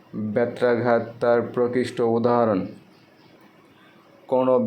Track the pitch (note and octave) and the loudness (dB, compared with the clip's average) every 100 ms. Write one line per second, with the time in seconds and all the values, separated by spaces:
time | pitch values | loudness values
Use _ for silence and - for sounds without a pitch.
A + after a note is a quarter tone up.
0 | _ A2 G#2+ A2+ A#2+ - B2 A#2 B2 A2+ | _ -10 -4 -2 -2 0 0 0 2 0
1 | G#2 - A#2+ A#2+ G2+ B2 A#2+ B2+ B2 - | -2 -2 2 2 0 -2 -2 -2 -4 -2
2 | A#2 A#2 A#2+ A#2+ A2+ F#2+ F#2 - - - | 0 2 2 2 2 0 -4 -12 -20 -20
3 | _ _ - - - _ _ _ - - | _ _ -20 -20 -20 _ _ _ -20 -20
4 | - - - B2+ B2+ B2+ | -20 -20 -4 0 2 2